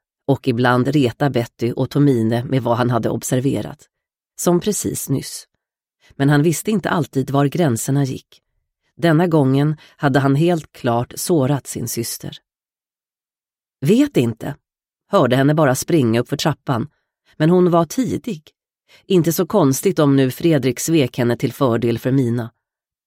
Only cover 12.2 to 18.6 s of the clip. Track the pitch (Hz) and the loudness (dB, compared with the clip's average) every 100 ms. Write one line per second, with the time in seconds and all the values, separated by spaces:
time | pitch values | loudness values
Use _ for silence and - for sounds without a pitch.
12.2 | - - _ _ _ _ _ _ _ _ | -14 -16 _ _ _ _ _ _ _ _
13.2 | _ _ _ _ _ - 139 233 285 175 | _ _ _ _ _ -4 2 2 2 2
14.2 | 117 113 - - _ _ _ _ - 202 | 0 -2 -10 -12 _ _ _ _ -2 2
15.2 | 127 127 139 151 143 131 - 165 117 117 | 2 2 2 2 2 0 0 0 2 0
16.2 | 123 139 160 - - 120 143 _ _ _ | -2 -4 -4 -4 -4 -6 -6 _ _ _
17.2 | _ - 156 180 180 170 165 - 220 113 | _ 0 2 4 4 2 0 -4 -4 -6
18.2 | - 160 _ _ | -8 -12 _ _